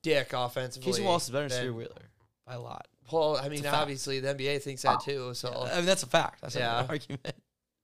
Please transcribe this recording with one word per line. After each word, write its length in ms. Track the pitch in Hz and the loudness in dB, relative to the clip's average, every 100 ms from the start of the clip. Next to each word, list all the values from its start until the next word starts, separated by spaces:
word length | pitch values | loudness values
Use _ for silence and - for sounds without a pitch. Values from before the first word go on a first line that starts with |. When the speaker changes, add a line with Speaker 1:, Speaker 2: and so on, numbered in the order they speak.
Speaker 1:
dick 300 | 160 147 127 | 4 2 2
offensively 580 | 127 123 - 127 127 135 | -2 -2 -2 -6 -4 -2
Speaker 2:
Casey 100 | - | 2
Wallace 220 | 190 170 | 4 2
is 60 | - | 2
better 140 | 131 143 | -2 0
than 20 | |
Speaker 1:
than 80 | 127 | -2
Speaker 2:
Severe 140 | 123 | -2
Wheeler 360 | 113 113 - - _ _ _ - | -4 -10 -14 -20 _ _ _ -14
by 100 | 123 | -12
a 40 | |
lot. 300 | 120 - - _ 131 | -10 -12 -14 _ 0
Speaker 1:
Well, 280 | 160 151 147 | 4 4 2
I 60 | |
Speaker 2:
It's 60 | 139 | -2
Speaker 1:
mean, 80 | 147 | -4
Speaker 2:
a 20 | |
fact. 120 | 143 143 | 0 2
Speaker 1:
obviously 420 | 147 135 - 135 | 2 -2 -2 -2
the 120 | 135 | -2
N 40 | 139 | -2
B 120 | 135 | 0
A 100 | 143 | -2
thinks 220 | 139 131 | -4 0
that 180 | 131 - | 2 2
too. 340 | - 139 127 | 0 -4 -4
So 160 | 117 120 | -6 -6
Speaker 2:
Yeah, 220 | 123 123 | -4 -2
I 60 | 170 | 2
mean, 80 | 175 | 4
that's 180 | 190 | 2
a 40 | 127 | 4
fact. 340 | 131 117 - | 4 2 -4
That's 140 | - 120 | -6 -2
not 40 | |
Speaker 1:
Yeah. 240 | 120 117 | 2 2
Speaker 2:
an 60 | 131 | 0
argument. 460 | 151 - 143 - - _ _ _ _ | -4 -6 -8 -8 -12 _ _ _ _